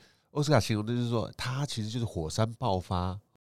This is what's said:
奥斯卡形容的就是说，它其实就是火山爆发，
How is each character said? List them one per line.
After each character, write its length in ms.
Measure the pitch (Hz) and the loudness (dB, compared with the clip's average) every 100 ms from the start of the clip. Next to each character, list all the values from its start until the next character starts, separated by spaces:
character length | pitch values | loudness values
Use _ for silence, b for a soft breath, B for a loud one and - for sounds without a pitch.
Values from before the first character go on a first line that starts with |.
| b b b | b b b
奥 100 | 139 | -2
斯 80 | 147 | 4
卡 80 | 135 | 4
形 160 | - 107 | 4 0
容 100 | 107 | 0
的 100 | 120 | 0
就 60 | |
是 80 | 120 | 0
说， 220 | 117 - - | 0 -2 -6
它 300 | 123 131 143 | -4 -2 -4
其 180 | - | -4
实 60 | 107 | -4
就 80 | 120 | -2
是 60 | 113 | -4
火 240 | - 78 | -2 -4
山 220 | - 113 | 0 0
爆 260 | 117 120 95 | 0 -2 0
发， 340 | - 92 90 92 - _ _ | 0 -2 -2 -4 -12 _ _